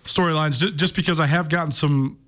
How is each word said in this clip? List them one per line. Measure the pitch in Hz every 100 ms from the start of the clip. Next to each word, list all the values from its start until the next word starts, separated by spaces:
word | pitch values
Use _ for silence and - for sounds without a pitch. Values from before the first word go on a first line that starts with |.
storylines | - - 175 156 151 127
ju-, | 139
just | 156 180
because | - 185 160
I | 147
have | 165 165
gotten | 170 160
some | 131 147 139 135 -